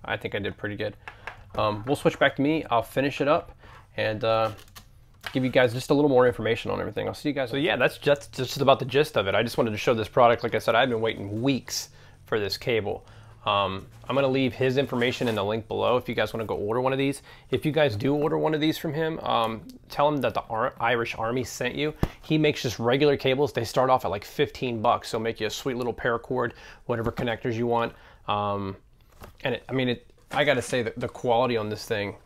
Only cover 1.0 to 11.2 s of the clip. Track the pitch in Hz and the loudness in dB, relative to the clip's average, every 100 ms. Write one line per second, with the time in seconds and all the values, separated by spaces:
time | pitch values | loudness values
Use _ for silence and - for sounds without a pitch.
1 | - - - - - - 107 107 113 143 | -18 -16 -18 -18 -10 -2 -2 -2 -2 0
2 | 165 - 143 - 139 160 - 117 - - | 0 2 2 4 0 0 0 0 0 -2
3 | 139 - 143 151 - - - - - - | -2 0 2 2 0 -20 -20 -20 -14 -4
4 | 110 107 113 110 110 104 - - - - | -4 0 0 2 0 -4 -18 -20 -20 -20
5 | - - - 131 127 131 123 123 - 143 | -20 -16 -4 -2 2 4 4 2 0 2
6 | 147 123 123 120 110 113 101 98 90 - | 6 6 6 4 -2 -2 -2 -4 -4 -4
7 | 104 104 151 139 127 139 165 214 143 - | -6 -4 -4 -4 -4 -2 0 2 0 2
8 | - 143 - - 123 - 135 135 123 131 | 2 2 0 -8 -6 4 6 6 4 0
9 | 151 127 98 98 117 - 120 104 - 117 | 2 0 2 0 0 0 0 0 0 2
10 | 104 - 120 117 117 110 - 113 131 113 | 2 6 6 6 0 -2 2 4 2 0
11 | 113 - | -2 -4